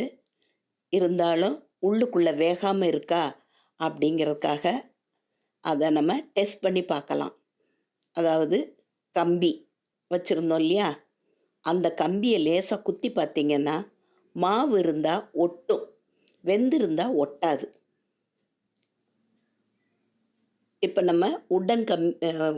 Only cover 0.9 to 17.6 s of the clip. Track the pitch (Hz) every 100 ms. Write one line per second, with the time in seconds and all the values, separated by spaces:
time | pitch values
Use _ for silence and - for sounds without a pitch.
0.9 | 190 175 175 170 165 190 302 - _ 190
1.9 | 220 247 175 165 147 165 175 196 196 180
2.9 | 147 - 170 147 - _ _ _ - 160
3.9 | 151 151 160 147 147 156 147 175 247 -
4.9 | _ _ _ _ _ _ _ 170 151 156
5.9 | 156 156 269 - - 202 - 185 185 180
6.9 | 151 - 143 143 - _ _ _ _ _
7.9 | _ _ - 165 160 156 196 311 - _
8.9 | _ _ 180 170 175 170 151 - _ _
9.9 | _ - 180 180 160 165 160 156 190 185
10.9 | 147 _ _ _ _ _ _ 160 180 170
11.9 | 170 160 196 240 214 156 170 185 208 -
12.9 | - 247 - 147 - 147 147 143 156 208
13.9 | _ _ _ _ 170 180 214 294 208 165
14.9 | 156 156 185 - - 175 175 - 208 -
15.9 | _ _ _ _ _ 175 208 254 302 196
16.9 | 160 226 175 143 - 165 139